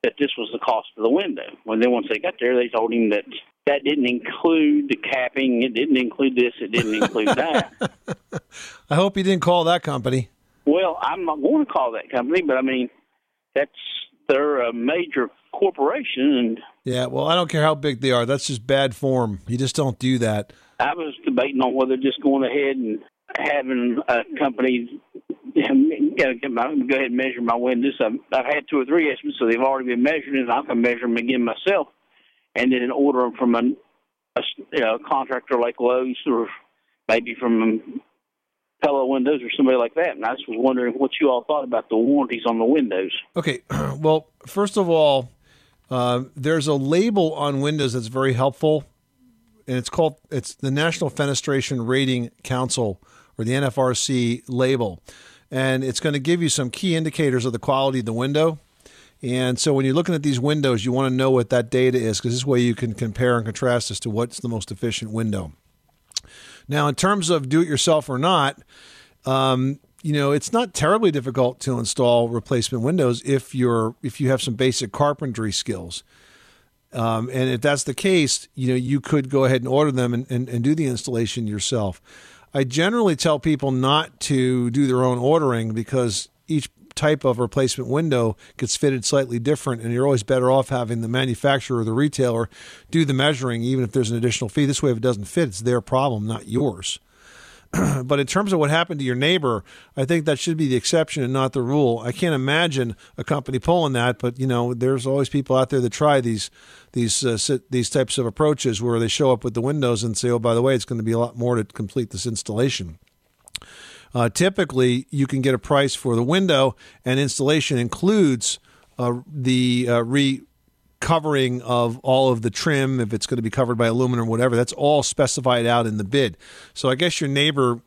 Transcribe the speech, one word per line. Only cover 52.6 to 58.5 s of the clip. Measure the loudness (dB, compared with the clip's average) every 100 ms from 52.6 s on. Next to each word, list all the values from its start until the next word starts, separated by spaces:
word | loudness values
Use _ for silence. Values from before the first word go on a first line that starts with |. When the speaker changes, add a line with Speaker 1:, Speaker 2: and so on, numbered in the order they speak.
| -2 -2 -4 -6 _ _ _ -8
Speaker 2:
or |
the | -2
N | 0
F | 0 0
R | 0
C | 0 -2 0 0 -2 -4
label, | -2 0 0 -2 -6 -20 -20 -20 -20 _
and | -2 0 0
it's | -2 -2
gonna | -2 -2
give | 0 0
you | 0
some | 0 -4
key | -4 -2 0
indicators | -2 0 0 0
of | -2
the | -4
quality | -2 0 0 -2
of | -4
the |
window. | -2 -2 2 0